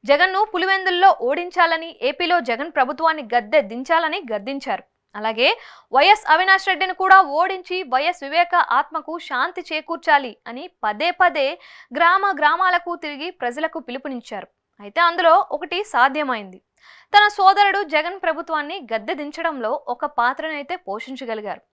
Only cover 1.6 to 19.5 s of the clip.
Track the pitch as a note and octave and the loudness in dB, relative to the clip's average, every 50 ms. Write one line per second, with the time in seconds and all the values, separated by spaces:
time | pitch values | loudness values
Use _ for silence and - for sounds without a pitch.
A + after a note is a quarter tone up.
1.6 | E4+ E4 E4 D#4+ E4 E4 - _ - C4 - - F4 E4 F4+ F4 A#3+ B3 A#3 A3+ | 2 2 2 -4 -6 -12 -10 _ -4 -4 -2 -2 -2 0 0 0 0 -2 -4 -4
2.6 | D4 E4+ _ D4 B3+ B3 D4 B3+ D#4+ D#4+ D#4+ D4+ C4 G#3 A#3 A#3+ A3 G#3 B3 D4+ | -6 -4 _ 0 0 0 2 2 2 2 2 0 -6 -2 -2 -2 0 2 2 2
3.6 | A#3 G3 A3+ A#3+ C4+ - E4 E4 E4+ D#4 D#4+ G4+ E4 A#3 G#3+ G#3 G3 B3 C#4 C#4 | 2 0 -8 -10 -4 0 0 0 0 -2 -4 -6 -6 -6 -8 -8 -6 -8 -10 -8
4.6 | - C4+ G3+ - _ _ _ _ _ _ _ G#3 G#3+ A3 A3 A3 B3 D#4+ A#4 - | -6 -6 -8 -8 _ _ _ _ _ _ _ -6 -6 -6 -2 0 0 0 0 -2
5.6 | - - - - _ _ - C4 D4+ F#4+ G#4+ - - - D#4 E4 F#4 F#4+ F#4+ F#4+ | -8 -20 -20 -20 _ _ 2 4 6 6 4 4 4 2 4 4 6 4 2 2
6.6 | - G4 F#4 - F#4+ F#4 F4+ - F#4+ F#4+ F#4+ F#4+ F#4 C#4 C#4 D#4 F4+ F#4+ F#4+ F#4 | 2 -2 -2 -2 -2 -4 -2 -2 6 8 8 8 8 4 0 0 0 0 -2 -8
7.6 | F4+ - F4+ F#4 F#4+ B3+ B3 C4 D4 E4 - - C#4+ C#4 D4+ E4+ F4 F4 F4+ F4 | -8 -6 -6 -6 -4 -2 -2 0 0 -2 -4 -4 -10 -2 0 0 0 2 2 0
8.6 | - - A#3 C4+ D4 - D#4+ D#4+ D4 - D#4+ E4+ - - C#4 B3 C4+ F4 F4+ F#4 | 0 2 0 -2 -2 -2 -8 -10 -8 -8 -12 -12 -10 -8 -4 -4 -4 -4 -6 -12
9.6 | - - D#4+ D#4 D#4 - E4+ - - E4 D4+ C#4+ C4+ A#3+ - _ _ A#3 A#3 B3+ | -10 -8 -8 -8 -8 -8 -12 -6 0 2 2 2 2 -4 -14 _ _ -14 -14 -14
10.6 | E4 F#4 _ _ - G#3+ G#3 G#3+ D4+ F4 F4 _ F#4 F4 C4+ D#4 C4+ C4+ E4+ F4 | -14 -16 _ _ -6 -6 -4 -2 -4 -4 0 _ 0 0 2 0 -2 -2 -4 _
11.6 | - - - - - _ A#3+ D4 E4 E4+ F4+ G4 G4 G4+ F#4 D4+ D4+ D4 D#4+ F4 | -16 -20 -20 -20 -20 _ -2 0 2 2 2 2 0 -2 -2 2 2 0 2 2
12.6 | F#4+ F#4 F4+ F4 F4 F4 E4+ E4+ - D4+ D4 C4+ D4+ F4+ F4 _ B3+ A#3+ A#3+ D4 | 0 0 0 0 -2 -4 -10 -8 -8 -12 -10 -8 -10 -12 -10 _ -8 -6 -4 -4
13.6 | D#4+ D#4+ - D#4+ C4 - B3 C4+ - D4 C4 A#3+ - - A3+ G3 - _ _ _ | -6 -6 -6 -10 -12 -10 -12 -10 -10 -10 -10 -10 -12 -12 -14 -14 -14 _ _ _
14.6 | _ _ _ _ G3+ G3+ _ E4 F4 E4+ E4+ F4 E4+ E4 D#4+ G4 G4+ - - C#4+ | _ _ _ _ -20 -6 _ 0 0 2 2 2 4 6 6 4 4 0 -6 -8
15.6 | F4 D#4 F4 F4+ G#4 - - A#3+ B3 C#4 C4 D4+ D4+ C4+ B3 G#3+ G3+ F#3 F3+ F#3+ | -6 -6 -6 -6 -6 -2 2 2 2 2 2 -2 -4 -2 -4 -6 -8 -14 -18 -20
16.6 | _ _ _ _ _ - - _ _ _ - G#4 G#4 G#4 G#4 - F#4+ F#4+ G4 G4+ | _ _ _ _ _ -20 -20 _ _ _ 4 4 4 4 2 4 4 4 6 6
17.6 | G4+ G4 F#4+ G4+ G4+ D4+ D#4 D4+ D#4 F4 F#4+ F#4+ - E4+ D#4 D4+ D#4+ E4 D#4+ D4+ | 4 2 2 -2 -4 -2 -2 -2 -2 -2 -8 -4 -4 -4 -4 -4 -6 -6 -6 -6
18.6 | C#4+ D4 F4 G4 C#4 G#3+ A3+ A3 G3+ A3+ - C4+ D4 D4 D4+ E4 E4 E4+ | -6 -6 -10 -12 -8 -6 -6 -6 -4 -6 -8 -6 -8 -10 -8 -6 -6 -4